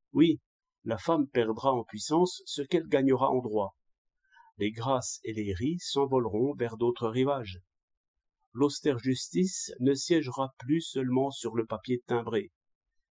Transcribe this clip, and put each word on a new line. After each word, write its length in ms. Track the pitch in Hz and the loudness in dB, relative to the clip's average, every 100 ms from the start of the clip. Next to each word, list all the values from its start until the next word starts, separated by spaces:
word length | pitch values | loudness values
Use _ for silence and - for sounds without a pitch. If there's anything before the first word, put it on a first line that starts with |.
| _ | _
Oui, 280 | 135 165 156 _ _ _ _ | 4 4 4 _ _ _ _
la 140 | 113 113 | -6 -4
femme 300 | - 165 135 | 0 0 2
perdra 440 | 127 110 110 135 | 2 2 0 0
en 120 | 123 | 0
puissance 580 | 110 107 - 156 180 - | -2 -10 0 2 2 0
ce 180 | - - | -10 -8
qu'elle 260 | 139 170 160 | -2 -2 2
gagnera 420 | 143 135 131 135 | 2 4 4 2
en 100 | 131 | 0
droit. 340 | 117 107 98 - _ _ _ _ _ - _ - | 0 0 -2 -6 _ _ _ _ _ -20 _ -6
Les 120 | 104 | -4
grâces 500 | 113 120 131 - - | -4 -2 -2 -2 -8
et 80 | 123 | -8
les 220 | 107 101 | -6 -4
ris 240 | 90 127 175 | -2 -2 -2
s'envoleront 760 | - 139 139 131 113 104 131 | -2 0 2 2 2 0 0
vers 220 | 143 117 107 | 0 -4 0
d'autres 320 | 120 120 113 | 0 0 -2
rivages. 520 | 120 135 139 104 92 - _ _ _ _ _ _ _ _ | 0 0 0 -6 -14 -20 _ _ _ _ _ _ _ _
L'austère 460 | 113 143 - 151 123 | 0 0 2 0 0
justice 720 | 131 127 - 170 185 - - - | 0 -2 0 0 0 0 -8 0
ne 140 | 127 | 2
siégera 580 | 135 - 170 135 127 135 - | 2 2 2 2 -4 -6 -6
plus 240 | 120 165 | -2 0
seulement 480 | - - 127 127 139 | 0 -4 0 2 0
sur 240 | 139 113 | -2 -4
le 100 | 113 | -2
papier 380 | 113 110 - 123 - | -2 -6 -4 -4 -2
timbré, 440 | 120 117 113 101 _ _ _ _ _ _ | -2 0 -2 -4 _ _ _ _ _ _